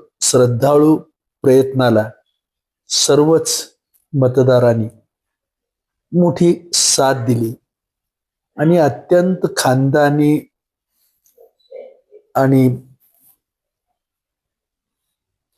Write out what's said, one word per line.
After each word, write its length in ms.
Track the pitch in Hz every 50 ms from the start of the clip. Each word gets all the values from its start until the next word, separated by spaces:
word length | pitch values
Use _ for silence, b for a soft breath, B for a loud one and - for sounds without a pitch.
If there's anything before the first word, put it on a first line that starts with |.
| - _ _ _
श्रद्धाळू 760 | - - - 123 123 123 120 113 131 139 147 147 147 156 156 - - _ _ _ _ _ _ _ -
प्रयत्नाला 640 | 135 127 135 131 135 - 127 127 120 110 110 107 117 - _ _ _ _ _ _ _ _ _ _ _ _ _ _
सर्वच 880 | - - - - - 143 143 147 156 165 160 160 - - - - - _ _ _ _ _ _ _ _ - 139
मतदारांनी 640 | 131 127 127 135 127 131 127 123 127 120 117 113 110 107 - _ _ _ _ _ _ _ _ _ _ _ _ _ _ _ _ _ _ _ _ _ _ _
मोठी 580 | - 175 175 170 165 - 175 170 175 - - - -
साथ 520 | - - - - - 139 131 135 127 117
दिली 280 | 120 120 117 117 113 123 - _ _ _ _ _ _ _ _ _ _ _ _ _ _ _ _ _ _ _
आणि 200 | - 147 160 175
अत्यंत 680 | 175 156 139 - - - - 175 180 180 185 185 175 - 170 -
खानदानी 800 | - - 139 127 131 135 135 135 151 147 143 143 151 147 147 151 143 - - _ _ _ _ _ _ _ _ _ _ _ _ _ _ _ _ _ 480 453 _ _ _ _ _ - - - - - _ _ _ - - _ _ -
आणि 460 | 131 135 135 139 131 131 127 123 - - - _ _ _ _ _ _ _ _ _ _ _ _ _ _ _ _ _ _ _ _ _ _ _ _ _ _ _ _ _ _ _ _ _ _ _ _ _ _ _ _ _ _ _ _ _ _ _ _ _ _ _ _ _